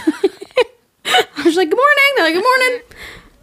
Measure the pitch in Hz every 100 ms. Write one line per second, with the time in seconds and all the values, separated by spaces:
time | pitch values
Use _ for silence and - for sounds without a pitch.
0 | - - - - - - 466 _ _ _
1 | - 370 - - 302 320 339 427 571 571
2 | 554 523 320 339 480 508 508 480 - -
3 | - - - _